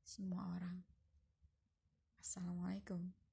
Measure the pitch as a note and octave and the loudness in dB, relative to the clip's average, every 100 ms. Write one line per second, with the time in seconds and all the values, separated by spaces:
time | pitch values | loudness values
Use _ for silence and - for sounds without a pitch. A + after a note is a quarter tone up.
0 | - - F#3+ F3+ F#3 F3 F3 F3+ - - | -6 -2 2 2 2 0 0 -2 -6 -20
1 | - - - _ - _ _ _ _ _ | -20 -20 -20 _ -20 _ _ _ _ _
2 | _ - - F#3 F3+ F3 F3+ G3 - F3+ | _ -4 -2 0 0 2 2 0 -2 -2
3 | F3+ - - | -2 -8 -20